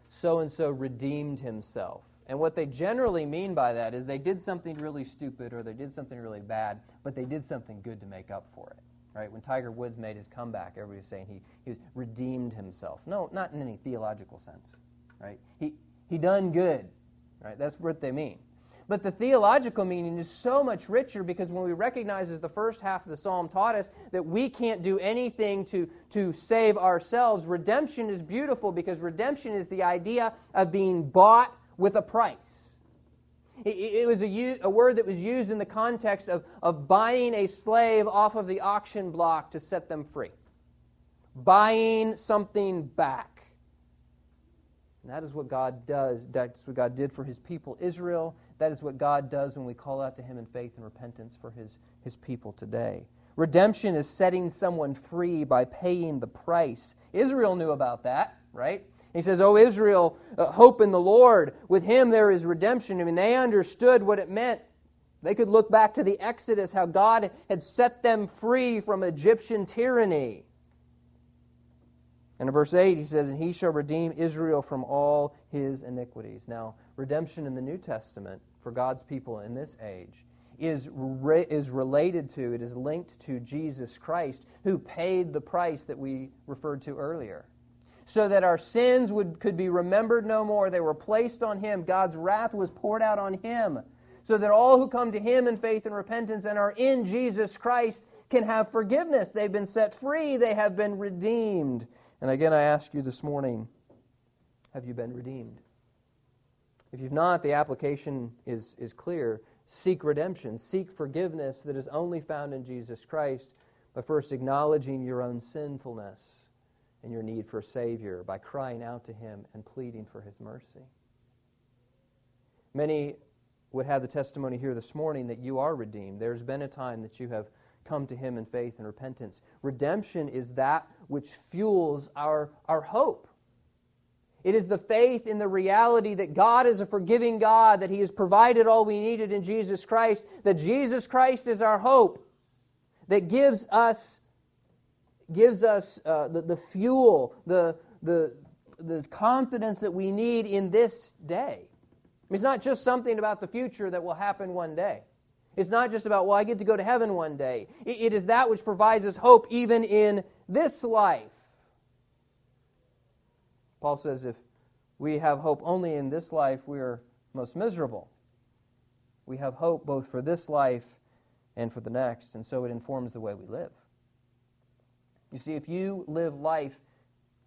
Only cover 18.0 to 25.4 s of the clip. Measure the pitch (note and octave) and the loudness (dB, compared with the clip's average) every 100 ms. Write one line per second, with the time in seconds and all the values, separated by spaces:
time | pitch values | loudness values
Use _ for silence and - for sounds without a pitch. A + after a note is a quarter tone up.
18 | C3+ C#3 C3+ - _ _ _ - - G#3 | -6 -8 -8 -12 _ _ _ -18 -8 -6
19 | G3 F#3 B3+ B3+ G#3 C#4 A#3+ G#3+ F#3 F3 | -6 -4 2 6 6 4 2 -4 -4 -4
20 | E3+ E3+ E3+ - B3 C#4 C4 G3+ - A3+ | -6 -8 -10 -8 -2 0 0 -4 -2 -2
21 | C4 G3+ E3 D3+ E3+ F3+ F3+ F3 A#3+ B3+ | -2 -6 -8 -6 -8 -6 -6 -4 -4 -4
22 | G3+ G3 F3 D#3+ D#3+ G#3 A3+ A3 G3 F#3 | -8 -8 -8 -10 -10 -6 -6 -4 -6 -8
23 | F3+ D3+ G3 F3+ E3 F#3 A3+ G#3+ F#3+ - | -8 -10 -6 -4 -4 0 0 0 -6 -12
24 | - F3+ D#3+ G#3 C4 - A#3 F#3+ F#3 F#3+ | -8 -6 -2 -2 -2 -2 -4 -2 -2 -2
25 | G3 A#3+ B3 A3+ | -2 -2 -4 -2